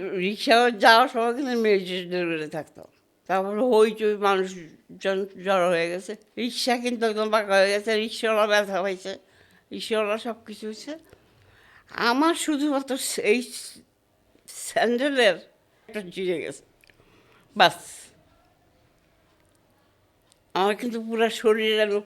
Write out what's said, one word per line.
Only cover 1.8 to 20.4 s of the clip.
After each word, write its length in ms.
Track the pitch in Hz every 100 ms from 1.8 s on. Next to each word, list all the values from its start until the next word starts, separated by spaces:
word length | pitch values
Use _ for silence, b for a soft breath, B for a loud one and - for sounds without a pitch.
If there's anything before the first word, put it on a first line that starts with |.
| 180 185 180 180 175
বেড়ে 220 | 160 151
থাকতাম, 360 | 160 147 - - _ _ _ -
তারপরে 340 | 190 196 208
হইচই 560 | 254 214 226 220 214 208
মানুষজন 1080 | 202 190 185 185 156 - _ 175 190 190 196 190
জড়ো 240 | 185 190 175
হয়ে 220 | 170 170
গেছে, 260 | 180 185 208 _ -
রিক্সা 400 | 240 233 254 240
কিন্তু 280 | 247 240 226
একদম 240 | 214 214
পাকা 240 | 220 202
হয়ে 160 | 196 190
গেছে, 260 | 202 208 214
রিক্সাওয়ালা 500 | 226 - 226 220 214
ব্যথা 360 | 208 202 190
পাইছে, 360 | 196 185 190 190 b b b b b
রিক্সাওয়ালা 460 | 196 - 214 208 220
সব 260 | 240 220 -
কিছু 200 | 208 214
হয়েছে, 320 | 214 - 320 - b b b b b b b b
আমার 440 | - 226 254 320
শুধুমাত্র 600 | 330 - 285 294 269 277 262 - -
এই 200 | 202 240 240 - - - _ _ _ _ _ _ -
স্যান্ডেলের 880 | - - - 208 240 285 269 220 175 - _ _ _ -
একটা 220 | 214 180
চিড়ে 300 | 180 185 165
গেছে, 220 | 90 - _ _ _ _ b b b b b -
বাস। 180 | 175 - - - - _ _ _ _ _ _ _ _ _ _ _ _ _ _ _ _ _ _ _ _ _ _ _